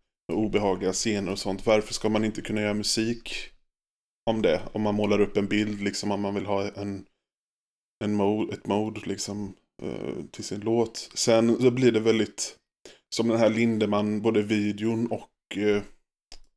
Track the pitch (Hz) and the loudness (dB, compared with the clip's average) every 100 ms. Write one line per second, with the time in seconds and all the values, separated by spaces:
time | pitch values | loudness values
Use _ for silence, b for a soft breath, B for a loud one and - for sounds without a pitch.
0 | _ _ - 117 107 104 101 92 95 95 | _ _ -6 -2 0 0 0 0 -2 -2
1 | 113 104 95 98 98 95 117 107 107 - | -2 -2 -4 -6 -6 -2 2 2 2 -4
2 | 107 110 110 107 - 107 104 104 104 - | 0 0 0 -4 -6 -2 -2 -2 -2 0
3 | 113 117 - - - - _ _ _ _ | -2 -4 -8 -10 -12 -18 _ _ _ _
4 | _ _ - 110 92 85 - 107 104 104 | _ _ -2 2 2 2 0 -2 0 0
5 | 104 104 101 104 101 104 104 101 101 98 | 2 4 4 2 0 0 0 -2 -4 -2
6 | 104 101 101 101 95 98 101 98 101 98 | -4 -2 -2 -4 -2 -2 -2 -6 -8 -8
7 | - _ _ _ _ _ _ _ _ _ | -12 _ _ _ _ _ _ _ _ _
8 | 107 104 101 107 - 98 - 101 107 107 | -2 2 2 2 -2 -6 -2 0 0 -6
9 | 98 98 - 101 98 - _ - 95 60 | -8 -8 -6 -8 -10 -12 _ -12 -10 -8
10 | - - 73 - - 104 107 117 113 - | -8 -8 -10 -12 -10 -6 0 2 0 -4
11 | - - - 113 117 113 127 123 127 110 | -10 -2 4 4 6 4 4 6 4 6
12 | 113 113 104 - - - _ _ B B | 4 2 0 -4 -10 -10 _ _ B B
13 | _ - 117 117 110 110 117 110 104 104 | _ -2 0 4 4 4 2 2 2 2
14 | 107 107 110 107 104 107 104 104 113 113 | 0 0 2 2 2 0 0 -2 -2 -2
15 | 117 107 - _ _ 98 104 104 101 - | -2 -6 -10 _ _ -2 2 2 -2 -14
16 | _ _ _ - - | _ _ _ -20 -20